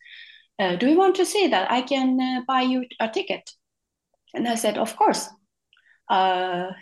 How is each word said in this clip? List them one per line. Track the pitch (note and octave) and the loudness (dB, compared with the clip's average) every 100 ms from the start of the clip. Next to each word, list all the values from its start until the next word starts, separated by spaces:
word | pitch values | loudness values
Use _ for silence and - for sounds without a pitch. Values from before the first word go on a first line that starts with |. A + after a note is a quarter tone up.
| - - - - _ - | -18 -20 -20 -20 _ -4
"Uh, | F#3+ F3+ | -2 0
do | B3 | 2
you | E4 | 4
want | F#4+ F#4+ | 4 2
to | E4+ | 0
see | G#4 E4+ | 2 2
that? | G#3 F#3+ | 2 0
I | B3 | -2
can, | B3+ C4+ C4 C4 | 0 0 0 0
uh, | B3+ B3+ B3 | -2 -4 -2
buy | C4 | 0
you | B3+ B3+ B3 - | 0 -2 -4 -6
a | A3+ | -6
ticket." | D4+ - F3+ - - _ _ _ _ _ _ _ | -4 -6 -6 -10 -20 _ _ _ _ _ _ _
And | - A#3 | -6 -4
I | A3+ | -2
said, | A3 G#3 | -2 -2
"Of | A3 - | -2 0
course." | G#4 - - - _ _ _ _ _ _ - | 2 0 -4 -14 _ _ _ _ _ _ -2
Uh, | F#3+ F#3+ F3+ F#3 F3 F#3 F#3 | 2 2 2 -2 -4 -6 -10